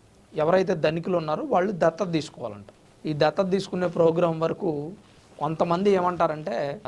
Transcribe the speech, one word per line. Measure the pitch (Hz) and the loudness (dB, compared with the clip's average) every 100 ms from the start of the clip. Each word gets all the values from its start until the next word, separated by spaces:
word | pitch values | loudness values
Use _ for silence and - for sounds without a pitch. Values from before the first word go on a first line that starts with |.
| _ _ _ - | _ _ _ -2
ఎవరైతే | 156 185 185 165 | 2 4 2 0
ధనికులు | 156 165 170 175 | 0 0 -2 -2
ఉన్నారో | 156 151 | -2 -4
వాళ్ళు | 294 196 196 180 | 0 0 0 2
దత్తత | 170 160 190 | 0 2 -2
తీసుకోవాలంట. | 160 - - 120 101 104 - - _ - | -2 -4 -8 -10 -10 -16 -20 -20 _ -6
ఈ | 151 | 0
దత్తత | 151 156 190 | 2 2 0
తీసుకునే | 190 190 180 180 | 0 -2 -2 -2
ప్రోగ్రాం | 170 165 165 170 160 | 4 4 4 2 0
వరకు | 165 165 180 147 151 208 - - - - | -2 -2 -4 -4 -6 -12 -20 -20 -20 -6
కొంతమంది | 147 160 175 170 202 | -4 0 0 2 4
ఏమంటారంటే, | 190 180 175 170 151 156 226 143 165 | 4 2 2 0 0 -6 -4 -4 -6